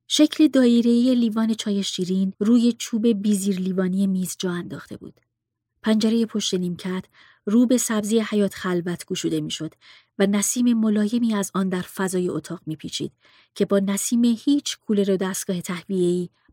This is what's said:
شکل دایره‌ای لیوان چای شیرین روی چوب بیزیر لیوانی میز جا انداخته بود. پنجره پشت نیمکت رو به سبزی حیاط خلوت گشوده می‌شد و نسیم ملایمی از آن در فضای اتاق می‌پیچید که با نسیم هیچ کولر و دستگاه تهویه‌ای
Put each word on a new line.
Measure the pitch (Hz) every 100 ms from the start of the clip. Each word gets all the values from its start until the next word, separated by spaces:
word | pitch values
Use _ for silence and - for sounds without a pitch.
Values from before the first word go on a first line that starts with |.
| -
شکل | - 302 - 302
دایره‌ای | 262 247 233 233 240 254
لیوان | 240 226 220 226
چای | 220 214 202
شیرین | 185 - 180 190 190 -
روی | 208 240 240
چوب | 233 - 220 233
بیزیر | 202 208 202 196 185
لیوانی | 185 185 185 190 196
میز | 185 180 -
جا | 185
انداخته | 175 - 139 - -
بود. | 92 _ _ _ _ _ _ _
پنجره | 220 220 220 233 220
پشت | 208 -
نیمکت | 185 175 170 185 185 - _ _ _
رو | 202 233 247
به | 247
سبزی | - 214 208 226
حیاط | 214 208 196
خلوت | - 185 175 175 170
گشوده | - 185 165 156
می‌شد | 156 - 156 _ - - _ -
و | 202
نسیم | 208 - 247 240 226
ملایمی | 220 208 208 240 233
از | 202 190
آن | 196 190
در | 180
فضای | - - 185 185 180
اتاق | 156 - 165 156
می‌پیچید | 156 - - - _ _ _ _
که | -
با | 196 202
نسیم | 196 196 - 233
هیچ | 240 226 294 285 - -
کولر | - 202 196
و | 185
دستگاه | 185 190 - 180
تهویه‌ای | - 175 - 185 175 180 175 _ _